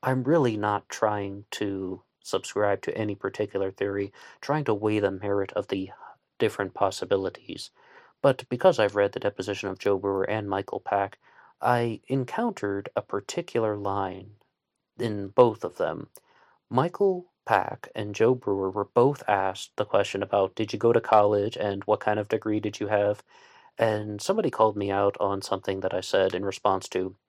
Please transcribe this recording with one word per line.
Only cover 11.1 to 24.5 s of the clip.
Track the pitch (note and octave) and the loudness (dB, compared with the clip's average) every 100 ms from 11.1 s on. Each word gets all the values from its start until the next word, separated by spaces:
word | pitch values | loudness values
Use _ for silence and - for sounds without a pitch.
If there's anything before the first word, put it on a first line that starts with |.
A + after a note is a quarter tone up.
| - _ - - _ | -6 _ -20 -20 _
I | A#2 A#2+ A#2+ A2+ _ | 0 2 0 -4 _
encountered | C3+ B2+ - A#3+ G3 G2+ G2 G2+ | -4 -2 -2 -2 -2 -4 -4 -4
a | - | -6
particular | - G2+ - - - A#2+ A2 G#2 | -4 -8 -6 -8 -4 -2 0 -2
line | G2+ G2 F#2+ F#2 G2 G#2 _ _ _ _ _ - | -4 -2 -4 -6 -16 -20 _ _ _ _ _ -6
in | A#2 G#2 G2 | -4 -4 -2
both | G2+ A#2+ G#2+ | 6 6 6
of | F2 - | -8 -2
them. | D#2+ D#2+ - - _ _ _ _ _ | -2 -2 -10 -18 _ _ _ _ _
Michael | A#2+ E3 - G3+ F3+ F3 _ | 0 0 2 2 2 -6 _
Pack | - A2 - - - - | 2 2 2 -8 -12 -8
and | G#2 | -8
Joe | G2+ A2+ B2+ | 2 4 4
Brewer | G2+ G2 F#2+ | 0 -2 -2
were | G2 | -4
both | G2+ - C3 C#3+ - | 0 4 4 2 0
asked | G2+ F#2+ F#2 - | 2 0 -4 -12
the | - | -6
question | G#2 G2+ F#2+ G2 | 0 2 2 -2
about, | G2 G2+ F#2+ | 0 2 2
"Did | - A2 | 0 -6
you | - | 0
go | A#2 | 4
to | A2+ | 4
college | - A2 G#2 G#2 G#2 - | 6 6 6 4 0 -2
and | G#2 G2 | -4 -4
what | G2+ G#2 | 0 0
kind | - G#2 | 2 -2
of | G#2 | 0
degree | G#2+ A2 G#2+ | -2 0 -2
did | G#2 G2+ | -4 -6
you | G#2 | 0
have?" | G#2+ G#2 G#2 _ - - - _ - | 2 2 0 _ -20 -20 -20 _ 0
And | A2+ G#2+ G#2+ G#2 | 0 0 -4 -8
somebody | - G#3+ D#3+ | -2 0 0